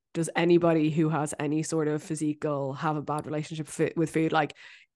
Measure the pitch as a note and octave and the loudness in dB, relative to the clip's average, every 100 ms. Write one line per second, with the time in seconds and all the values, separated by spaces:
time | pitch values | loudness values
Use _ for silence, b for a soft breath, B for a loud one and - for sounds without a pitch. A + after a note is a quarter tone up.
0 | _ - D#3+ - E3+ E3+ E3+ E3 D3+ D3+ | _ -4 -2 0 4 6 6 4 2 2
1 | D#3 D#3 D3 - D3 D3+ D#3 D#3+ D3+ D3+ | 2 2 -2 -4 -2 -2 -2 0 0 -2
2 | - D#3 D#3 D3 D#3 C#3+ C#3 C3+ D#3 D#3 | -4 -4 -2 -2 -4 -2 -4 -4 -2 -4
3 | C#3 D3 B2 D3+ D3+ D#3+ D3+ - D#3 - | -4 -6 -4 -6 -6 -8 -10 -2 -2 0
4 | D#3 D#3+ D#3+ D#3+ D3 - B B B | 0 0 2 2 0 -4 B B B